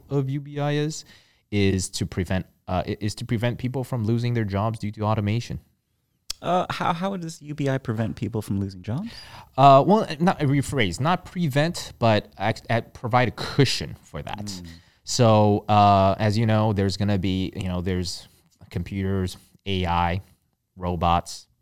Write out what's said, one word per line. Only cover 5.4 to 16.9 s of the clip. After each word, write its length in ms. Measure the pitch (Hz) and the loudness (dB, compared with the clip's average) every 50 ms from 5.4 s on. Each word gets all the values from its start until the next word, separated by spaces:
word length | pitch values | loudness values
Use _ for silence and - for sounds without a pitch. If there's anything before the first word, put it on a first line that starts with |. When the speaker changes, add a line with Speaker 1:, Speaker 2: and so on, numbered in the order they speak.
| - - - - - _ _ _ _ _ _ _ _ _ _ _ _ - - - | -4 -6 -10 -12 -12 _ _ _ _ _ _ _ _ _ _ _ _ -16 -14 -8
Speaker 2:
Uh, 260 | - 165 175 185 175 - | -4 -2 0 0 -2 -2
how, 220 | - - 180 175 | -4 -4 -2 -2
how 240 | 175 165 180 196 202 | -2 -2 -4 -4 -6
does 260 | 185 170 165 165 - | -6 -8 -10 -12 -12
U 140 | 147 147 151 | -12 -10 -6
B 120 | 147 143 135 | -2 0 0
I 100 | 135 131 | 0 -2
prevent 360 | - - 110 110 113 104 - | -2 -4 -4 -2 -2 -4 -4
people 260 | - - 104 117 110 | -6 -6 -4 -4 -4
from 200 | 101 - 104 98 | -4 -2 -2 -2
losing 220 | 98 95 98 90 | -4 -4 -8 -10
jobs? 280 | 90 101 113 156 220 233 - - - - - - - - - 131 | -8 -6 -6 -6 -6 -8 -12 -16 -20 -20 -20 -20 -20 -4 2 6
Speaker 1:
Uh, 240 | 135 139 135 135 135 | 8 10 10 8 8
well, 220 | 160 202 220 - - 160 135 | 6 4 2 2 -2 -2 0
not 180 | 170 190 - - | 0 0 2 2
rephrase, 640 | 147 131 139 143 127 - 151 135 107 90 82 - | 0 0 2 0 0 0 0 0 0 0 -2 -2
not 240 | 127 160 185 - - | 0 0 0 -2 -4
prevent, 680 | - - 180 175 147 123 143 151 170 - - - - - - | -8 -6 -4 -2 0 2 0 0 0 -2 -6 -12 -12 -4 0
but 340 | 120 113 107 104 - - - - | 2 2 2 2 0 -4 -8 -4
act-, 280 | 98 110 113 - - - | -2 -2 -2 -4 -4 -2
at-, 240 | 117 117 - - - | -2 -2 -2 -6 -12
provide 320 | - - 113 113 123 127 | -10 -4 0 2 2 2
a 60 | 104 | 2
cushion 640 | - - - - - - 135 - - - - 67 - - _ | -2 -6 -8 -2 2 4 4 4 2 -2 -6 -10 -12 -16 _
for 180 | - - 78 | -14 -12 -12
that. 220 | - - - - 104 | -10 -10 -10 -10 -10
Speaker 2:
Mm. 220 | 101 95 90 87 82 82 85 _ _ _ _ | -10 -10 -12 -14 -16 -18 -20 _ _ _ _
Speaker 1:
So, 600 | - - - - 123 113 110 107 107 107 104 107 - - | -10 -4 2 4 6 6 8 6 6 6 4 2 2 2
uh, 460 | 107 104 101 101 101 98 95 98 95 - | 4 6 8 8 6 6 6 4 2 2
as 180 | 110 107 101 110 | 0 0 2 2
you 80 | 117 | 2
know, 260 | 110 110 107 107 110 | 2 2 2 2 2
there's 240 | 104 98 98 98 | 2 2 0 0